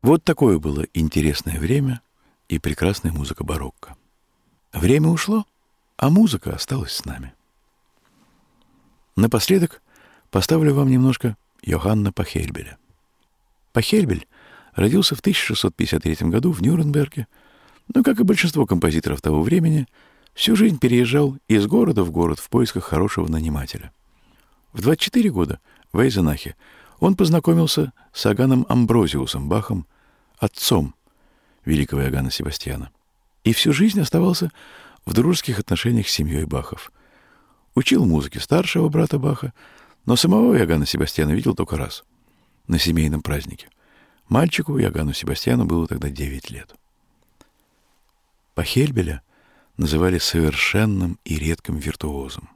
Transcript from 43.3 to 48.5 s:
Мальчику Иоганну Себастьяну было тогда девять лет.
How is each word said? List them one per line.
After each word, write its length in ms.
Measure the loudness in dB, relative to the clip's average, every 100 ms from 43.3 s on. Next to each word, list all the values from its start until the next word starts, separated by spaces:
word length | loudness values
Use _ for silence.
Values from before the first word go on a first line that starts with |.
| -6 -6 -16 -20 _ _ _ _ _ _
Мальчику 500 | 0 2 -2 -4 -2
Иоганну 340 | 0 0 -4
Себастьяну 520 | -4 -6 -4 0 0
было 220 | 2 0 -2
тогда 240 | -4 -6
девять 400 | -6 -8 -8 -14
лет. 240 | -18 -20 -20 _ _ _ _ _ _ _ _ _ _ _ _ _ _ _ _ _